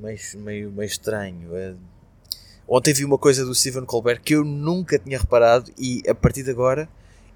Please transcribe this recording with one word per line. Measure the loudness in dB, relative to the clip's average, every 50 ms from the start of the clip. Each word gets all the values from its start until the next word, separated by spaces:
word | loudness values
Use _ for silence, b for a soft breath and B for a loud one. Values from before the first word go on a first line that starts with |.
meio, | -12 -12 -12 -12 -14 -14 -14
meio, | -14 -12 -10 -10 -8 -10 -10
meio | -8 -8 -8 -8
estranho. | -8 -10 -10 -10 -10 -8 -8 -10 -12 -14 -12 -10 -10
Ah, | -10 -10 -10 -12 -16 -20 -20 -20 _ -20 _ _ _ B B B B B B B B B
ontem | 0 0 2 4 2
vi | 2 2 2
uma | 0 2 4
coisa | 6 4 4 4 0
do | -2 -2
Stephen | -2 -2 -2 -4 -6 -4
Colbert | -4 -2 0 0 0 0 0
que | 0 2 2
eu | 2 2
nunca | 0 -4 -4 -2 -2 -2 -2 0 0 -2 -2
tinha | -2 -4 -6 -4
reparado | 0 2 6 6 8 8 6 4 2 -2 -10 -8
e | -6 -4 -4 -2 0 -2
a | 2
partir | 4 2 2 2 0
de | -4 -4
agora | -2 0 0 0 0 0 -4 -8 b b b b b b b b -8